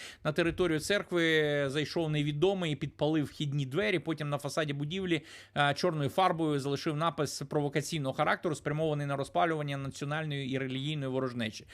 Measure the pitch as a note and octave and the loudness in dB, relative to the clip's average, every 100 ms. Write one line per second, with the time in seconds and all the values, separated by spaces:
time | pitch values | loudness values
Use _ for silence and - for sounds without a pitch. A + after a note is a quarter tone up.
0 | - - D#3 D3+ E3 D#3+ F3+ D#3 - G3+ | -10 -6 -2 2 2 2 2 2 2 0
1 | - F3 E3 D#3 D3+ D3 C#3 D3 C#3 E3+ | 2 2 4 4 4 2 0 0 -2 0
2 | D#3+ D3+ D3 D3 F#3 F#3+ E3+ C#3+ C#3+ - | 0 2 0 2 2 4 0 -2 -4 -2
3 | D3+ D#3 C3 - D3+ C#3+ C3 D3+ G#3+ F3 | 2 2 0 -2 -2 -2 0 0 0 0
4 | D#3+ D#3+ D3 C#3+ C#3+ E3 D3+ C#3+ D3 F#3+ | -2 -4 -2 -4 -2 -2 -2 -2 -4 -4
5 | F#3 D#3 - - - C#3+ C#3+ C#3 F3+ D#3+ | 0 -2 -2 -16 -6 0 2 2 0 2
6 | C#3 - F#3 E3 D#3 D3 C3+ C#3 E3 D3 | 0 4 4 4 0 0 0 -2 -2 0
7 | E3 D#3 C#3 - C#3 D3+ C#3+ D3+ C#3 D#3+ | 0 0 -2 -4 -4 0 0 0 -2 -2
8 | C3+ C3 D3+ - F3 C#3+ D3 D3+ D#3+ D3 | -2 2 2 2 0 -2 -2 0 0 0
9 | C#3+ C#3 C#3 F3 F3 D#3 D3 C#3 C3+ - | -2 -2 -2 2 2 2 -2 -4 -6 -6
10 | C#3+ D#3 D#3 C#3+ C3+ C3 C3 C3 C#3 D#3 | -4 -4 -4 -4 -2 -2 -2 -4 -4 -2
11 | C3+ C3 C3 A#2+ G#2+ - - | -2 -2 -2 -2 -4 -6 -14